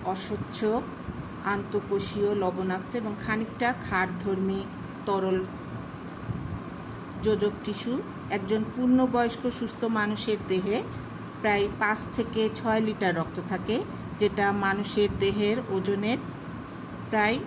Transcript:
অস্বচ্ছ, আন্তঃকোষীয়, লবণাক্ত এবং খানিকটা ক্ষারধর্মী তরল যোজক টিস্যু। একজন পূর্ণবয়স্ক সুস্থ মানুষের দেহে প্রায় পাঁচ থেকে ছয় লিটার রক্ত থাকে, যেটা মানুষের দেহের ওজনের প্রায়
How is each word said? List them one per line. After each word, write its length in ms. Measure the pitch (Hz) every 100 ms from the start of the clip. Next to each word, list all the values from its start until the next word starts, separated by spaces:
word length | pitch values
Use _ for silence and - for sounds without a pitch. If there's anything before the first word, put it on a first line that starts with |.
অস্বচ্ছ, 600 | 180 185 - 208 - - 214 233 - - - - - -
আন্তঃকোষীয়, 880 | 196 202 - 208 - 196 - 208 202
লবণাক্ত 600 | 202 185 180 190 185 - 240
এবং 180 | 214 208 -
খানিকটা 460 | 214 226 - 240
ক্ষারধর্মী 920 | 254 - 190 185 175 196 185 190 190 196 - - - -
তরল 380 | 196 190 185 185 - - - - - - - - - - - - - - - - -
যোজক 280 | 214 202 208 202
টিস্যু। 380 | - 202 - 269 - - -
একজন 340 | 196 190 214 220 247
পূর্ণবয়স্ক 760 | 247 254 254 240 233 - 247
সুস্থ 340 | 240 226 -
মানুষের 520 | 226 226 208 214 - 208 -
দেহে 340 | 190 196 220 440 - - - - -
প্রায় 280 | 220 202 202 -
পাঁচ 200 | 208 214 - -
থেকে 320 | 226 220 220 220
ছয় 240 | 233 220
লিটার 360 | 220 214 190 170
রক্ত 240 | 165 - 175
থাকে, 360 | 185 - 185 415 - - -
যেটা 340 | 208 202 202
মানুষের 560 | 202 196 196 208 - 202 190
দেহের 360 | 196 202 208 233 254
ওজনের 480 | 190 185 202 214 254 - - - - - - - - -
প্রায় 280 | 220 208 262